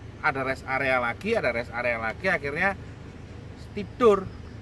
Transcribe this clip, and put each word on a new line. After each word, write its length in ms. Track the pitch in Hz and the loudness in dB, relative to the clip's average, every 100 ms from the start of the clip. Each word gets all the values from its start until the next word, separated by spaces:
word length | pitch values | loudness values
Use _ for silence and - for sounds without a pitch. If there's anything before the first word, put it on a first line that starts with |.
| - - | -14 -2
ada 180 | 151 135 | 0 0
rest 200 | 131 131 - | -2 -4 -2
area 320 | 135 135 127 | 0 4 4
lagi, 360 | 117 113 202 220 | 2 -2 0 2
ada 160 | 139 117 | 2 0
rest 160 | 120 | -2
area 280 | 117 123 113 | -2 0 0
lagi, 280 | 113 107 185 | -2 -2 0
akhirnya 480 | 165 143 151 196 185 - - - - - - - - - | 0 0 0 0 0 -10 -14 -14 -16 -14 -14 -14 -14 -10
tidur. 560 | 208 190 - 233 190 190 - - - | -8 -8 6 8 8 2 -12 -14 -14